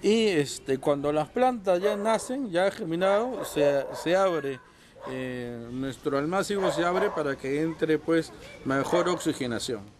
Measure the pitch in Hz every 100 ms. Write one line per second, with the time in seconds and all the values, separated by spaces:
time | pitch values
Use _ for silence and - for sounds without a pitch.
0 | 196 226 220 170 139 - - 135 156 143
1 | 143 151 151 - 254 247 190 175 196 208
2 | 208 220 - 254 254 170 190 190 180 165
3 | 190 202 240 220 - - 143 143 131 -
4 | 156 180 190 170 139 131 - - - -
5 | - 131 127 127 120 120 117 127 135 127
6 | 151 139 151 185 190 208 185 151 175 180
7 | 202 - 147 135 131 143 160 156 156 156
8 | 151 165 156 - - - - 135 135 175
9 | 175 175 160 147 127 113 - 113 101 -